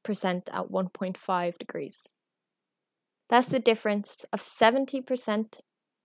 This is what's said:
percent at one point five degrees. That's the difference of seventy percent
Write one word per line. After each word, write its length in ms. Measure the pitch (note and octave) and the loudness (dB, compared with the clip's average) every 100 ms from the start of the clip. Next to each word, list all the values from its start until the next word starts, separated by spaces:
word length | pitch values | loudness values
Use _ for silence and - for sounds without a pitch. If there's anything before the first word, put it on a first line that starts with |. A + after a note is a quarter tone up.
percent 460 | - G3+ F#3+ F3+ - | -6 -2 0 -2 -4
at 180 | F#3 F#3 | -6 -4
one 200 | F#3+ F#3 | -2 -4
point 260 | - F#3 F#3+ | -4 -8 -6
five 400 | - F#3 F3 F3 | -2 -2 -2 -6
degrees. 520 | - E3 C#3+ - - _ _ _ _ _ _ _ _ _ _ _ - | -10 -10 -10 -10 -14 _ _ _ _ _ _ _ _ _ _ _ 4
That's 160 | A#3 B3+ | 4 6
the 140 | C4 | 4
difference 640 | A#3 A3 G#3+ G#3 G#3 - - | 4 4 2 0 -2 -10 -8
of 120 | G#3 | -4
seventy 580 | - - A3+ C4 C4+ C4+ | -2 4 6 6 2 -4
percent 640 | B3+ B3+ - G#3+ A3 - - _ _ _ | -4 -4 0 -2 -2 -8 -20 _ _ _